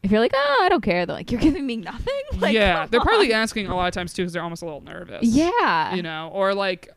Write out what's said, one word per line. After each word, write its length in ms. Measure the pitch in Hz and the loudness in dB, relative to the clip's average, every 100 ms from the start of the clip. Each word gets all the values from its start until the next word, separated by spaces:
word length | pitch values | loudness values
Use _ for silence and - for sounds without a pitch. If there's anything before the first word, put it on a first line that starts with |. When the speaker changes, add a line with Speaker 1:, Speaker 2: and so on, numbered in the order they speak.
Speaker 1:
if 80 | 196 | 2
you're 100 | 214 | 4
like, 100 | 233 | 4
"Oh, 280 | 539 571 523 | 2 2 2
I 60 | 370 | 4
don't 140 | 349 | 2
care," 220 | 208 175 | 2 0
they're 100 | 175 | -2
like, 160 | - - | -6 -6
"You're 100 | 226 | 2
giving 240 | 311 285 | 2 2
me 100 | 277 226 | -4 -6
nothing?" 360 | 175 233 - 554 571 | -10 -8 -6 -6 -6
<laughs> 80 | 190 | -2
Like, 140 | 190 | 2
Speaker 2:
Yeah, 280 | 220 202 165 | 4 4 2
Speaker 1:
come 80 | 156 | 0
Speaker 2:
they're 80 | 226 | 0
probably 320 | 311 440 302 | 4 4 4
Speaker 1:
on. 80 | 220 | 2
Speaker 2:
asking 260 | 220 220 190 | 0 -4 -4
a 80 | |
lot 120 | 180 180 | -2 -2
of 60 | |
times, 200 | 175 175 | -4 -8
too, 100 | - | -6
'cause 80 | 180 | -4
they're 120 | 170 | -4
almost 180 | 170 170 | -8 -10
a 40 | |
little 160 | 170 143 | -10 -12
nervous. 420 | - - - - | -14 -14 -12 -2
Speaker 1:
Yeah. 720 | 233 247 330 480 320 165 143 | 2 4 2 2 2 2 0
Speaker 2:
You 80 | 185 | -4
know? 260 | 165 160 160 | -6 -8 -6
Or, 200 | 196 190 | 0 0
like, 340 | 196 196 185 - | 0 -2 -4 -10